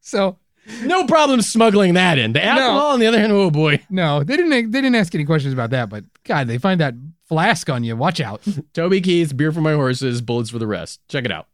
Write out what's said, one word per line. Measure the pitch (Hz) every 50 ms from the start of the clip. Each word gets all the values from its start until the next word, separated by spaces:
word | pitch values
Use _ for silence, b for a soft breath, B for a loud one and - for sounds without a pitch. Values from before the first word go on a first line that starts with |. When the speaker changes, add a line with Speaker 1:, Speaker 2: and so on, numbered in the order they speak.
Speaker 1:
So | _ - - 208 196 190 185 _ _ _ _ B B 220 214 240 226
Speaker 2:
no | 262 349 381 359
problem | 240 320 320 302 277 269 247 202
smuggling | - - 220 226 226 202 202 202 185 175
that | 180 185 180 165 135
in. | 113 110 113
The | 143
Speaker 1:
No. | 170
Speaker 2:
alcohol, | 202 254 277 269 247 208 - 294 302 285
on | 254
the | 226
other | 220 233 220
hand, | 208 220 208
oh | 202 196 180
boy. | 156 147 156 151 147 - - _
Speaker 1:
No, | 190 185 175 156 143 147 143
they | 156 262
didn't, | 311 359 330 294 247 233 220
they | 214 269
didn't | 269 262 247
ask | 233 202 165 -
any | 160 151
questions | 143 165 156 135 139 131
about | 127 117 113
that, | 127 131 120 104
but | 104 107 104 _ _ _ _
God, | - 226 151 135
they | 117 117 123
find | 127 190 190 180
that | 156 139 120 120 131 156 165 _ _
flask | _ 165 156 165 214 175 165 - -
on | 139 123 120
you. | 117 113
Watch | 113 131 175 185 - 143
out. | 107 101 110 _ 214 202 139
<laughs> | - _ _
Speaker 2:
Toby | - 165 180 190 196 180
Keith's | 185 175 170 170 156 135
Beer | 123 147 156 156
for | 165
My | 156 156 156
Horses, | 151 139 127 127 123 131 131 120 120 120
Bullets | 113 120 120 120 110
for | 113 120
the | 113
Rest. | 110 104 87 82 - - - _ _
Check | - 143 123
it | 113
out. | 90 78 78 _